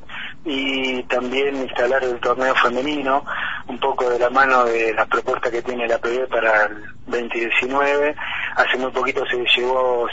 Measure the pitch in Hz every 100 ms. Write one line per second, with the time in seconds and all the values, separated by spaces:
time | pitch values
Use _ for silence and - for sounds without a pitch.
0 | - - - - 165 135 135 135 131 127
1 | 123 123 123 131 139 139 127 - 123 131
2 | 127 120 127 123 131 123 120 123 143 147
3 | 135 139 - - - - - 123 139 135
4 | 123 120 123 127 135 127 120 117 113 110
5 | - 117 131 127 127 117 123 123 117 113
6 | 117 127 127 120 113 107 104 104 - -
7 | 120 120 117 117 113 - 127 139 143 143
8 | 147 147 - - - - - 123 131 127
9 | 131 135 123 127 117 123 123 131 127 120
10 | 117